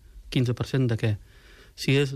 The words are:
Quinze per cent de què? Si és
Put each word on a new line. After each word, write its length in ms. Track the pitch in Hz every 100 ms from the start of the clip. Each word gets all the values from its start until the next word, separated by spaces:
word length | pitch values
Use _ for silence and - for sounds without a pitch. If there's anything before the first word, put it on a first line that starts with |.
| - - -
Quinze 260 | 139 123
per 120 | 120 120
cent 220 | 135 127
de 80 | 110
què? 160 | 113 101 - - - - - -
Si 180 | - 135
és 160 | 143